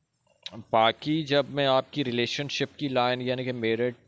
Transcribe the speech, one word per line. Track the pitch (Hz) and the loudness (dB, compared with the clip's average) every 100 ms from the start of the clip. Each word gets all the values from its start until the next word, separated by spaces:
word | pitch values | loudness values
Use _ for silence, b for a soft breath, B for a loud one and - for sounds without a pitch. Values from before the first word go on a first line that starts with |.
| _ _ _ _ - 117 - | _ _ _ _ -18 -16 0
बाकी | 113 113 - 151 156 | 4 4 2 -2 -2
जब | 143 143 135 | 0 0 0
मैं | 139 139 | 0 2
आपकी | 131 - 143 | 2 0 -4
रिलेशनशिप | 127 120 120 - 143 - 135 - | -2 0 -2 -4 -6 -4 -6 -6
की | 143 | -2
लाइन | 127 123 127 | 0 2 0
यानी | 127 127 127 | -2 -4 -4
कि | |
मैरिड, | 123 113 113 123 120 | -2 0 2 0 -4